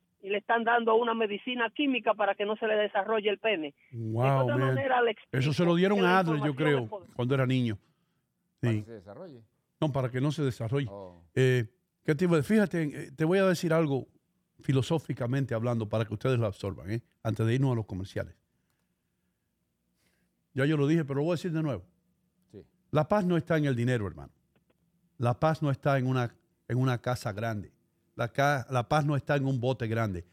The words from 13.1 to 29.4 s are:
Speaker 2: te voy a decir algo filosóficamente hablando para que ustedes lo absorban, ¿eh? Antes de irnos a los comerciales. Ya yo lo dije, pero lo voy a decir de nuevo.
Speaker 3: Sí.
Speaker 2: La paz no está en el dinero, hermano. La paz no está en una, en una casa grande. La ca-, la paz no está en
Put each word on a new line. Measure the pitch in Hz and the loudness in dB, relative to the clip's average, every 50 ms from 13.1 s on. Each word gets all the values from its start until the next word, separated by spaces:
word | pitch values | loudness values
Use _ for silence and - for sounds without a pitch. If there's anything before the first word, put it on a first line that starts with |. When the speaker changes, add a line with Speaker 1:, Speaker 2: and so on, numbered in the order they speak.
| 139 | -4
Speaker 2:
te | 131 156 | -2 0
voy | 160 185 196 | 2 4 4
a | 190 | 4
decir | 190 175 - - 165 | 4 2 2 0 2
algo | 160 165 165 147 139 127 117 - _ _ _ _ _ _ _ _ _ - | 2 2 2 2 0 -2 -4 -8 _ _ _ _ _ _ _ _ _ -6
filosóficamente | - - 135 135 117 - 165 156 - - 139 - 131 120 131 139 135 110 120 | -2 0 2 2 2 0 -2 -2 -2 -4 -6 -4 -4 -2 0 -2 -2 -2 -2
hablando | 113 113 123 120 113 110 104 | -2 0 0 0 -2 -2 -2
para | 113 110 113 | 0 -2 -2
que | 110 110 | -2 -4
ustedes | - - 131 131 117 | -2 0 0 2 2
lo | 117 | 0
absorban, | 104 98 - - 98 85 - 73 92 | -2 -2 -4 -6 -8 -8 -8 -8 -6
¿eh? | 110 120 - _ _ _ | -6 -6 -8 _ _ _
Antes | - 113 110 - 110 | -4 -4 -2 0 0
de | 113 120 | 2 2
irnos | 131 139 135 | 2 2 2
a | 123 | 0
los | 113 104 | 0 -2
comerciales. | - 101 92 95 - - - 95 85 - _ _ _ _ _ _ _ _ _ _ _ _ _ _ _ _ _ _ _ _ _ _ _ _ _ _ _ _ _ _ _ _ _ _ _ _ _ _ _ _ _ _ _ - | -4 -6 -8 -8 -6 -6 -8 -8 -8 -12 _ _ _ _ _ _ _ _ _ _ _ _ _ _ _ _ _ _ _ _ _ _ _ _ _ _ _ _ _ _ _ _ _ _ _ _ _ _ _ _ _ _ _ -4
Ya | 123 135 | 0 0
yo | 147 160 | 2 2
lo | 147 139 143 | 2 2 2
dije, | 160 170 156 | 2 2 0
pero | 135 139 143 | -2 -2 -2
lo | 147 | -2
voy | 170 | -2
a | 180 | -2
decir | 147 - 185 | -2 -4 -4
de | 156 160 | -4 -2
nuevo. | 160 151 120 90 - _ _ _ _ _ _ _ _ _ _ _ _ _ | -2 -2 -4 -6 -8 _ _ _ _ _ _ _ _ _ _ _ _ _
Speaker 3:
Sí. | - 101 - _ _ _ _ _ | -20 -20 -20 _ _ _ _ _
Speaker 2:
La | - 147 151 | 0 0 2
paz | - 214 214 185 | 2 2 2 2
no | 180 175 | 2 2
está | 160 - - 165 156 | 0 2 0 0 2
en | 147 | 2
el | 143 131 | 0 0
dinero, | 117 117 127 127 117 101 92 | 2 2 2 0 0 -2 -4
hermano. | 76 73 69 - - _ _ _ _ _ _ _ _ _ _ _ _ _ _ _ _ - | -8 -10 -16 -18 -20 _ _ _ _ _ _ _ _ _ _ _ _ _ _ _ _ -2
La | 120 120 113 - | 0 0 0 2
paz | - 160 156 - | 2 0 2 0
no | 156 143 | 0 -2
está | 135 - - 147 139 135 | -2 0 0 0 0 2
en | 127 131 | 2 0
una, | 131 127 123 113 - _ _ _ _ _ _ - | 0 0 -2 -4 -6 _ _ _ _ _ _ -4
en | 120 127 | -2 0
una | 131 131 123 117 | 0 0 0 -2
casa | - 123 123 - - 120 | -2 -2 -4 -2 -4 -6
grande. | 98 104 113 113 110 104 87 - _ _ _ _ _ _ _ _ _ | -6 -4 -4 -4 -4 -6 -8 -12 _ _ _ _ _ _ _ _ _
La | - 120 113 | -6 -6 -4
ca-, | - - 139 143 147 135 117 - | 0 2 2 2 2 0 -2 -2
la | 131 123 117 - | -2 -2 0 2
paz | 156 151 143 | 2 2 2
no | 151 151 | 2 0
está | 135 - - 147 | 0 0 0 0
en | 143 | 0